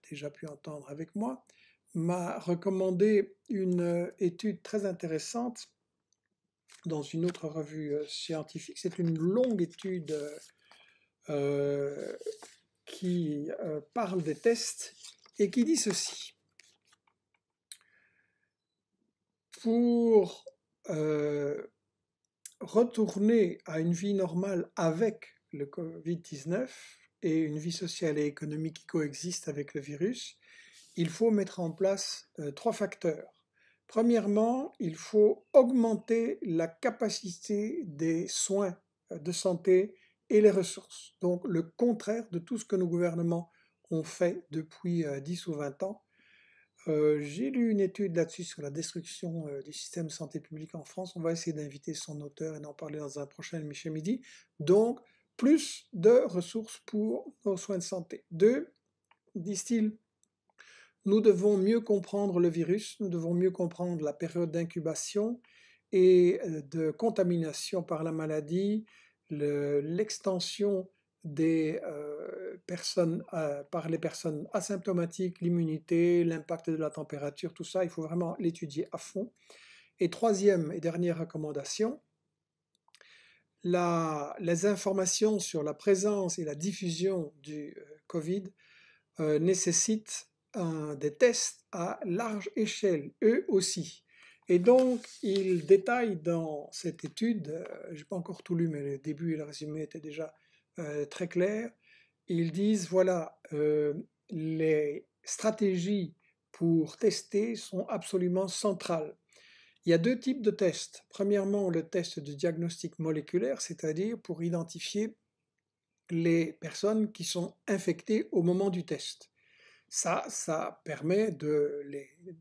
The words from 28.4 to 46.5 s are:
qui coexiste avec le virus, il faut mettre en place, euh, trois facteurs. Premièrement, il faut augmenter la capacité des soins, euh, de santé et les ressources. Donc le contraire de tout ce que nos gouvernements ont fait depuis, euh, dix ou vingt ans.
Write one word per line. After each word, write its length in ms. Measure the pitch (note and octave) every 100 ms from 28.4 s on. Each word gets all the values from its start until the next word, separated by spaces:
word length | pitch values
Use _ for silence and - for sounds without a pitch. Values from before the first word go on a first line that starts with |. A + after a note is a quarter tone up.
| D#3 D3+ D#3+ D#3+
qui 60 | -
coexiste 640 | E3+ D3 C3+ F3 E3+ -
avec 240 | C#3+ C#3+
le 60 | D3
virus, 560 | C3+ D3 F#3+ B3+ - - _ - - - - -
il 120 | E3+
faut 220 | E3 A3+
mettre 300 | G#3+ F#3 -
en 100 | E3+
place, 580 | D#3+ F#3+ G3 - - - -
euh, 140 | D3
trois 200 | C#3 A#3
facteurs. 600 | A3 G3 - E3+ D3+ - _ _ _ _ _ -
Premièrement, 840 | A3 A#3 A#3 G3+ G#3 A3+ C4 C#4+ -
il 180 | F3 D#3+
faut 500 | - G#3+ G#3 - -
augmenter 840 | C#4 B3 C4 A3+ G#3+ - A3+ A#3 -
la 260 | A#3 E3 E3
capacité 1160 | - B3 A3 G#3+ - F#3 F3 - G#3 G#3+ E4+
des 440 | G#3 C#3+ E3 E3 F#3+
soins, 480 | - - G3 G3 F3+ _ _ -
euh, 60 | -
de 140 | D3
santé 600 | E3+ F#3+ F3 F#3 F#3 G#3 - _ _ -
et 120 | G#3+
les 100 | G#3
ressources. 640 | F#3+ F3 - - - - -
Donc 220 | F3+ F3+ -
le 160 | E3
contraire 640 | E3 - A#3+ A3 - A3+ A3
de 80 | F3
tout 200 | E3+ A3+
ce 60 |
que 120 | - F#3+
nos 120 | F3+
gouvernements 640 | E3+ F3 E3 E3+ E3+ F3 _ _ _ -
ont 120 | D#3+
fait 440 | D#3 - F3 F3 -
depuis, 540 | D3+ D#3 - F3 E3+
euh, 160 | D3+ C#3
dix 260 | C#3 F3 F3+
ou 80 |
vingt 280 | D3 C#3+ C#3
ans. 200 | F#3+ G#3+ _ _ _ _ _